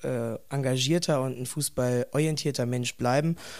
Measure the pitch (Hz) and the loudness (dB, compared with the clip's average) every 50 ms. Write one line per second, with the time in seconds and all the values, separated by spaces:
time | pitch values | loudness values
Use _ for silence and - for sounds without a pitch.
0 | - 135 131 117 117 117 113 - - - 139 139 135 131 131 127 127 139 165 175 | -4 -4 -2 -2 -2 -4 -4 -6 -8 -4 -2 0 0 2 2 2 2 2 2 2
1 | 170 - 156 131 131 131 123 120 127 123 - 147 139 - - - 123 123 123 123 | 2 2 2 2 2 -2 -2 -4 -6 -6 -4 -4 -4 -4 0 0 2 2 2 2
2 | 120 - - 143 156 156 156 143 - 151 135 - 123 120 123 123 123 120 - - | 0 0 0 0 0 2 0 0 -2 -2 0 0 0 0 0 -2 -2 -4 -4 0
3 | 123 123 127 143 151 165 170 - - - - | 2 2 4 4 4 2 0 -2 -6 -14 -14